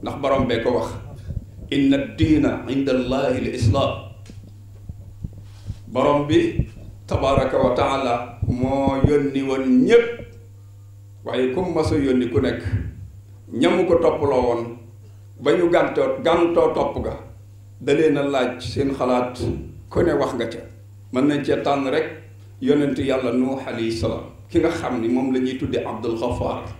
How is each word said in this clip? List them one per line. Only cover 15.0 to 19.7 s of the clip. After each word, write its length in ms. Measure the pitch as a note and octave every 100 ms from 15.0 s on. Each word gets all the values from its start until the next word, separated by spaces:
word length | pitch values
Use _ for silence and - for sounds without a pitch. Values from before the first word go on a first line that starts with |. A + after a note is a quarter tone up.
| - - - -
ba 120 | B2+
ñu 160 | F3 E3+
gàntoo, 520 | E3+ - - C3 C3
gàntoo 500 | D#3+ E3+ E3+ E3+ D#3
topp 300 | - C#3 B2+
ga, 100 | A2 A2 - - - - - -
da 140 | B2+
leen 240 | D3 D#3 C#3
a 60 |
laaj 360 | C#3+ C#3 B2 B2
seen 300 | - - C#3
xalaat, 460 | C3+ B2+ B2 B2 - - - -